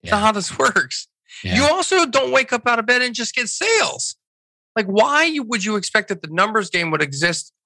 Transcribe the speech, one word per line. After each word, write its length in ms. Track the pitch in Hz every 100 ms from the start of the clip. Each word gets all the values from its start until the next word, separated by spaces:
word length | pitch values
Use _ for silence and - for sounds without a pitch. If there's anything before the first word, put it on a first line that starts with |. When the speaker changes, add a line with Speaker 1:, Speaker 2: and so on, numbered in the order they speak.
Speaker 1:
That's 100 | -
not 60 | 208
Speaker 2:
Yeah. 60 | 214
Speaker 1:
how 60 |
this 260 | 208 175 -
<laughs> 0 |
works. 500 | 262 - - - - _ _ -
Speaker 2:
Yeah. 140 | - 196
Speaker 1:
You 80 |
also 420 | 294 349 359 381 330
don't 260 | 269 254
wake 200 | 262 254
up 140 | 240 240
out 120 | 233
of 80 | 220
bed 160 | 247
and 120 | 247
just 200 | 233 226
get 140 | - 233
sales. 680 | - 415 453 - - - - _ _ _ _ _
Like, 120 | - 196
why 520 | 196 233 294 330 311
would 260 | 226 233
you 120 | 190 214
expect 320 | - 214 208
that 120 | 180
the 60 | 160
numbers 400 | 160 202 220 185
game 200 | 175 165
would 120 | 156
exist 500 | 147 139 170 165 - _